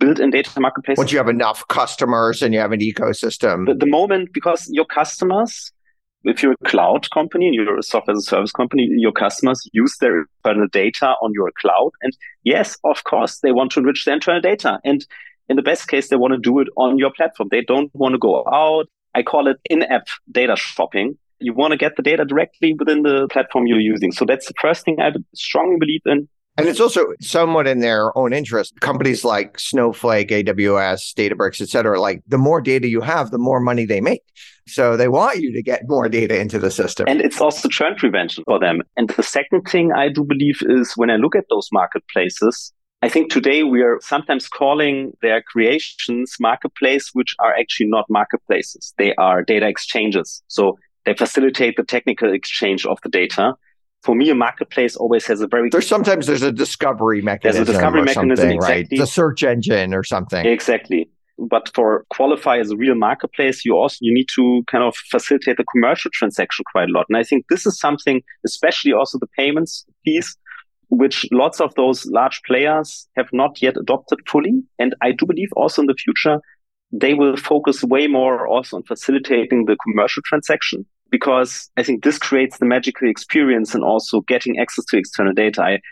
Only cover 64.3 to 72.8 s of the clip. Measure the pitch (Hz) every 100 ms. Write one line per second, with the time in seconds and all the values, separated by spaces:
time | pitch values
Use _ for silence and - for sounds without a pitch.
64.3 | - 123 123 120 120 120 - - 123 -
65.3 | 139 - 120 - 120 120 131 - - 104
66.3 | - 92 - - 95 90 87 - 113 117
67.3 | 135 - 175 214 - 147 147 - 131 -
68.3 | _ 117 - 160 - 139 113 135 131 120
69.3 | - 143 151 165 - - _ - 160 -
70.3 | - - - _ _ _ 240 135 - -
71.3 | 123 151 - 151 - 131 123 - 113 131
72.3 | - - 127 147 156